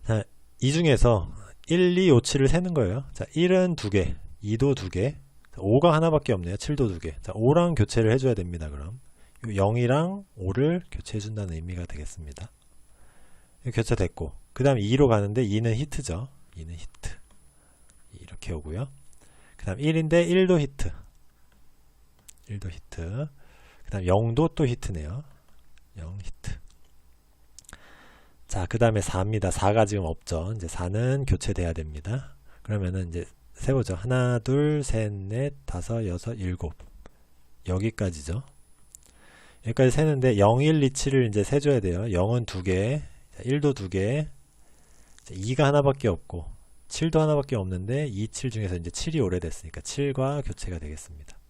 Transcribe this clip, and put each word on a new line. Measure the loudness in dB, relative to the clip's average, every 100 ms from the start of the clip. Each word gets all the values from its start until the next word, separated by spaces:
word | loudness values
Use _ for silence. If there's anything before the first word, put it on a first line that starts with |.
자, | 0 -2 -2 -14 -20 -4
이 | 0
중에서 | 2 4 6 6 6 0 -10 -16 -20 -2
일, | 4 4 4
이, | 6
오, | 6
칠을 | 6 2 4
세는 | 4 2
거예요. | 0 0 -2 -6
자, | -12 -6 0
일은 | 4 4 2 0
두 | 2
개, | 2 2 -2 -10 -10
이도 | -4 0 2 0
두 | -2
개, | -2 -2 -4 -18 -20 -20
자, | -6
오가 | 4 6 6
하나밖에 | 6 4 2 2
없네요. | -2 -2 -6
칠도 | -4 0 0
두 | 0
개. | -8 -10
자, | -10
오랑 | 0 4 4 4 2
교체를 | 2 4 4
해줘야 | 4 2
됩니다. | 0 -4 -6 -8
그럼 | -10 -12 -14 -18 -20 -20 -14 -6
요 | 0
영이랑 | 2 2 2 2 0 -4 -12 -6
오를 | -4 2 2 0 -4
교체해준다는 | -12 -8 -8 -6 -6 -6
의미가 | -8 -8 -10 -8
되겠습니다. | -10 -10 -12 -16 -14 -16 _ _ -20 -20 -20 -20 -20 -20 -20 _ _
이거 | -4
교체됐고 | -2 0 2 0 -2 -10 -10 -18
그 | 0
다음 | 2 4
이로 | 2 6 6
가는데 | 6 2 0
이는 | 0 2 2
히트죠. | 0 -2 -6 -6 -6 -8 -16 -20 -16
이는 | -14 -12
히트. | -14 -10 -10 -10 -16 -20 -20 _ _ _ _ _ -20 -20
이렇게 | -20 -14 -10
오고요. | -8 -8 -8 -8 -12 -20 -20 -20 -20 -20 -10
그 | -8
다음 | -2
일인데 | 0 0 4 4
일도 | 4 2 4 4
히트. | 2 -2 -4 -4 -16 _ -20 _ -20 _ -20 _ _ _ _ _ -20 -20 -14
일도 | -10 -10
히트. | -12 -16 -12 -8 -6 -8 -10 -20 -20 -20 -18 -8
그 |
다음 | -4 2
영도 | 4 4 2 0
또 | 2 0
히트네요. | 0 -6 -6 -8 -8 -12 -20 -20 -20 -20 -20 -20 -14
영 | -12 -10
히트. | -10 -8 -8 -10 -12 -20 -20 -20 -20 -20 _ _ -20 -20 -20 -20 -20 -20 -20 -20 -20 _ -8
자, | -4 -2
그 | 2
다음에 | 4 2
사입니다. | 0 -2 0 0 -2
사가 | 2 2 4 2
지금 | 0 -4
없죠. | -6 -6 -6 -4 -8
이제 | -8
사는 | -6 -4 -2 0 -2 0
교체돼야 | 0 0 -2 -2
됩니다. | -4 -8 -10 -6 -6 -8 -18 -20 -16
그러면은 | -6 -4 -2 -4 -6
이제 | -8 -10 -16 -20
세보죠. | -4 0 0 0 -4
하나, | -2 0 2 0
둘, | 0 0 2 0
셋, | 0 0 0
넷, | -4 -6 -4 -4 -6 -8
다섯, | -8 -4 -4 -2
여섯, | -4 -6
일곱. | -6 -6 -4 -6 -10 -20 -20 -20 _ _ -20 -20 -16 -4
여기까지죠. | -2 -2 -2 -4 -4 -8 -8 -8 -20 -20 -20 -20 -20 -20 _ -20 -20 -20 -10 -4
여기까지 | 4 4
세는데 | 6 2 4 4 6
영, | 6 6
일, | 4 4
이, | 2
칠을 | 0 2 2 4
이제 | 2
세줘야 | 2 2 4 2
돼요. | 2 -2 0
영은 | 2 2 2 -2
두 | -4
개, | 0 0 0 -2 -6 -18 -20
자, | -10
일도 | -2 0 2
두 | 0 -2
개, | -2 0 -2 -4 -10 _ _ -20 -20 _ -20 -20 -20
자, | -14 -8
이가 | -4 2 4
하나밖에 | 6 4 2 0
없고 | -2 -6 -12 -12 -16 -20 -20 -12
칠도 | -4 2 2
하나밖에 | 4 0 0 -4
없는데 | -4 -6 -4 -4 -4
이, | -6 -6
칠 | -6 -6
중에서 | -4 -4 -4
이제 | -6
칠이 | -6 -4 0
오래됐으니까 | 0 0 -4 -8 -12 -14
칠과 | -10 -4 -4 -2 -2 -2 -6
교체가 | -8 -8 -8
되겠습니다. | -10 -12 -14 -18 -18 -20